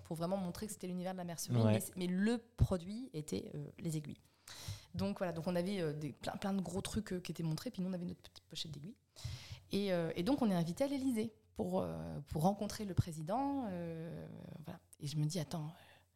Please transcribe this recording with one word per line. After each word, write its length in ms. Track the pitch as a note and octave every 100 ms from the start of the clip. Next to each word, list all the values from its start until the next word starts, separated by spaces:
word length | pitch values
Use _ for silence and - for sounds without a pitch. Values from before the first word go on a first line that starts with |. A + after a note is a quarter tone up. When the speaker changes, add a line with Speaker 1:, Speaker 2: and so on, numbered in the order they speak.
Speaker 1:
pour 140 | - D#3+
vraiment 180 | E3+ G3
montrer 300 | F3+ E3+ G#3+
que 60 |
c'était 140 | - F#3
l'univers 280 | F3+ F3+
de 20 | F#3
la 80 |
mercerie. 320 | F3 E3 - A#2+
Speaker 2:
Ouais. 160 | A2
Speaker 1:
Mais 80 | G#2+
c-, 120 | - -
mais 100 | F3
le 300 | F3+ G#3 A#3 - -
produit 500 | - F#3 E3+ G#3+ C4
était, 360 | D#3 D3+ F#3+ -
euh, 100 | D3 D3 -
les 180 | E3+ D#3
aiguilles. 240 | D3 - - _ - - - - -
Donc 220 | F3 G3 G3+
voilà, 160 | F#3
donc 140 | D#3+ D#3+
on 100 | F3+
avait, 240 | F3 G3+
euh, 140 | D#3+
des, 180 | D3 D3+
plein, 200 | - -
plein 200 | - G3
de 80 | G3
gros 220 | E3+ F3+
trucs, 320 | F#3+ - G#3+
euh, 60 | F3+
qui 120 | F3
étaient 100 | E3
montrés, 280 | E3 D#3 B3+
puis 100 | A3+
nous 80 | F#3
on 60 |
avait 100 | F#3
notre 160 | F3 F3+
petite 240 | - - -
pochette 200 | E3 E3+
d'aiguilles. 240 | C#3+ D3+ B3 _ - - - - - -
Et, 240 | G3 G3+
euh, 180 | F3+ D#3+
et 80 | E3
donc 200 | F3 C#4+
on 80 | A#3
est 40 |
invité 300 | F3+ E3 E3+
à 40 | C#4
l'Élysée 440 | C#4 C4 A3+ A3+ - _ -
pour, 240 | F#3 F#3
euh, 380 | F3+ E3 D#3+ D#3+ C#3+
pour 140 | D#3+
rencontrer 420 | E3+ G#3 G#3 -
le 80 | G#3
président, 720 | E3+ - D#3 D#3 A3 C#4 C#4 A#3
euh, 560 | F3+ E3+ E3 E3 D#3 D#3+ - - - D3+
voilà. 120 | - - -
Et 60 | D3+
je 100 | D3+
me 80 |
dis, « 140 | D3+ F3+
Attends, 240 | D3 E3+ D#3
euh, 160 | E3+ - - _